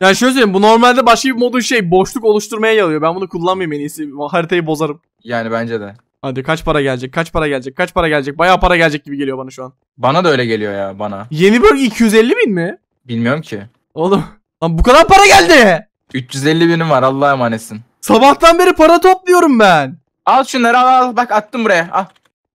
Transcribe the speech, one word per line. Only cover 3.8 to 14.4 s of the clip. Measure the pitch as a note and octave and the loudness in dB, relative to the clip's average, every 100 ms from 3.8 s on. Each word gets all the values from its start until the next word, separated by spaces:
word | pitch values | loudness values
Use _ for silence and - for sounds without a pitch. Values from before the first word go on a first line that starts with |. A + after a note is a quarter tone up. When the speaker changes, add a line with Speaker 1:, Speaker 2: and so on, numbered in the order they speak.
| D3 D#3+ D3+ C#3 D3 | -10 -10 -14 -10 -6
Speaker 1:
Haritayı | F3+ E3 F3+ D#3+ | -4 -2 -4 -4
bozarım. | D3+ D#3 D3 _ _ | -4 -6 -8 _ _
Speaker 2:
Yani | A2+ A#2 A2+ | -8 -6 -4
bence | A2+ A#2 A2+ | -6 -6 -8
de. | G2+ G#2 _ _ | -10 -18 _ _
Speaker 1:
Hadi | C3+ C3 | -10 -8
kaç | C3+ D#3+ E3 | -6 -6 -4
para | F3 | -2
gelecek? | C3+ B2+ C3 | -2 -6 -8
Kaç | E3 E3 | -8 -6
para | E3 D#3 | -2 -2
gelecek? | C3+ C3 B2+ | -4 -8 -8
Kaç | F3+ | -4
para | F#3 E3 | -2 0
gelecek? | D3 C#3 C#3 | -2 -4 0
Bayağı | F3+ F#3 | 2 2
para | F#3 F3 | 2 2
gelecek | E3 D3 C#3+ | 0 -2 -10
gibi | C#3+ | -8
geliyor | C3+ C3 | -6 -8
bana | C3 | -12
şu | B2+ | -16
an. | B2+ _ _ - | -18 _ _ -6
Speaker 2:
Bana | B2 D#3+ | -2 0
da | F3 | 0
öyle | C3 A#2+ | 0 -2
geliyor | A2 G#2 | -4 -4
ya, | G2 G2 G2 | -6 -8 -8
bana. | G#2 G2 A#2+ | -10 -10 -10
Speaker 1:
Yeni | D3+ F#3+ A#3 | 0 2 4
bölge | G#4 C#4 | 2 2
iki | B3+ A3 | -2 0
yüz | A3+ | 0
elli | A3 A#3 A4+ | 2 2 0
bin | D4+ | -2
mi? | F3+ E3+ F4 _ _ B2 | -2 -6 -10 _ _ -10
Speaker 2:
Bilmiyorum | A#2 A#2 D3+ | -6 -4 -4
ki. | - G#2 G#2 _ _ | -8 -16 -16 _ _
Speaker 1:
Oğlum | - F3 F#3+ D#3 _ | -6 -2 -2 -4 _